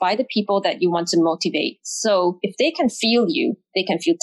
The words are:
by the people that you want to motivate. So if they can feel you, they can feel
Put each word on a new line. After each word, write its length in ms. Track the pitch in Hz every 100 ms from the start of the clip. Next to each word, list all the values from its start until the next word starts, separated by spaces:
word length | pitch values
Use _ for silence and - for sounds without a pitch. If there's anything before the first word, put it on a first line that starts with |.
| 185
by 100 | 220
the 100 | 262
people 240 | 220 202 196
that 180 | 190 -
you 80 | 180
want 180 | 170 170
to 100 | 170
motivate. 580 | 165 160 180 156 147 -
So 560 | - - 220 196 180 180
if 140 | 208 -
they 120 | 285
can 160 | 320 269
feel 380 | - 226 233 208
you, 260 | - - - _ 190
they 80 |
can 140 | 190 170
feel 180 | - 170